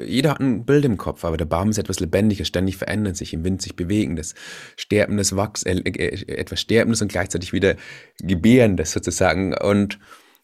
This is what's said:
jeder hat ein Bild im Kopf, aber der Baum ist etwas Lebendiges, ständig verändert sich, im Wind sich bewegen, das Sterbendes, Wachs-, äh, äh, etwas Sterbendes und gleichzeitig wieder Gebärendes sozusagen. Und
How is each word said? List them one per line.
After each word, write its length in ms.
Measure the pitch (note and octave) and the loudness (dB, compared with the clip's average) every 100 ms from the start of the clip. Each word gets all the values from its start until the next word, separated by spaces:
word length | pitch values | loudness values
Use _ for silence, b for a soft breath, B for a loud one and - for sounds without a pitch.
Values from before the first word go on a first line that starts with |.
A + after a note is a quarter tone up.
jeder 260 | A1+ A2+ D3+ | -4 0 0
hat 100 | C#3 | 0
ein 240 | C3+ A2+ | 0 0
Bild 200 | A#2+ D3 | 2 4
im 120 | C#3+ G2 | 4 0
Kopf, 280 | - - | -4 -4
aber 120 | E2+ D#2+ | -2 -2
der 80 | |
Baum 240 | D#2+ E2 G2+ | 0 0 0
ist 80 | G#2+ | 0
etwas 220 | F2 F#2+ | -2 -4
Lebendiges, 480 | F2 F#2+ G#2+ G2+ F2+ | 0 2 2 0 -2
ständig 280 | F2+ F#2+ F2+ | -2 -2 -2
verändert 380 | - G2+ G#2 F2+ | -4 -2 -4 -4
sich, 160 | E2+ | -8
im 100 | D#2+ | -4
Wind 160 | F2 F#2+ | -2 -2
sich 140 | - - | -6 -6
bewegen, 400 | F2 G#2 F#2 D#2+ | -2 0 0 -4
das 180 | D#2 B B B B - | -8 B B B B -16
Sterbendes, 600 | - G#2 - G#2 G2 F#2+ | 0 2 4 2 0 0
Wachs-, 280 | G#2+ - | -2 -4
äh, 100 | - F#2 | -2 -2
äh, 580 | - F#2+ - F#2+ - - | -2 -2 -4 -4 -6 -8
etwas 240 | - F#2 | -6 -6
Sterbendes 420 | - A2 G#2+ A2+ | 2 2 4 2
und 60 | G#2 | 0
gleichzeitig 400 | F2+ F#2 F2 F#2 | -2 -4 -4 -4
wieder 240 | G2 F#2+ B B B B - | 2 2 B B B B -10
Gebärendes 760 | E2+ F#2 A2 B2+ A2+ F2+ D#2 | -4 2 6 8 6 4 -2
sozusagen. 600 | - - - F#2 E2+ F#2+ | -4 -4 2 2 2 0
Und 440 | - G2 G2+ G2+ - b b b b | 0 2 2 2 -4 b b b b